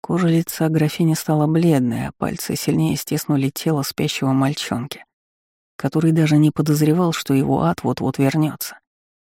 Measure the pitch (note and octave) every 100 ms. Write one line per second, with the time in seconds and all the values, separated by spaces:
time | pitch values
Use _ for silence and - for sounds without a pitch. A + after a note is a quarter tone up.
0 | - E3+ F3 E3 E3 - D#3+ D#3+ D3+ -
1 | E3 D#3+ - D3+ D3+ E3 E3+ D3 B2 A2+
2 | C3+ - - E3+ - C#3+ - D3+ D#3+ D#3
3 | - D3+ - D3 C3+ - - D3+ C3+ -
4 | D3+ - C3+ C3 C3+ D3+ - A2+ C3+ -
5 | - _ _ _ _ _ _ _ C#3 D#3
6 | D#3+ D#3+ D#3 D3+ D3+ - D#3 D3 D3+ D#3+
7 | F3 D#3+ - C3+ C#3 C#3 D#3 F3 A#2+ B2+
8 | - C3 C3+ D#3 D#3 - - - _ _
9 | _ _ _